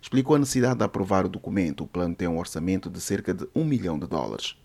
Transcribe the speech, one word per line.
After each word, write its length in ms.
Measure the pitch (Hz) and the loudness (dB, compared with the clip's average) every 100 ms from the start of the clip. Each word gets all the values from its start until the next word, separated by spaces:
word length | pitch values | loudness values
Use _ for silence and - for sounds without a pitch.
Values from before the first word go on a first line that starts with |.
explicou 360 | - 127 135 147 | 0 0 4 4
a 20 | |
necessidade 400 | 139 131 123 123 | 4 2 2 2
de 60 | |
aprovar 420 | 104 - 98 95 92 | 0 0 2 4 2
o 20 | |
documento. 560 | 92 - 98 87 71 | -2 -4 0 0 -2
O 20 | 82 | -6
plano 280 | - 87 | -2 -2
tem 120 | 85 87 | 0 -2
um 120 | 82 | -2
orçamento 500 | 85 87 85 92 - | -4 -4 0 -2 -2
de 100 | 90 | -10
cerca 360 | - 98 101 | -4 -4 -2
de 120 | 92 - | -4 -2
um 80 | - | -2
milhão 360 | 156 131 95 76 | 0 0 0 -4
de 80 | 87 | -4
dólares. 500 | 82 57 53 - - | -4 -4 -4 -8 -10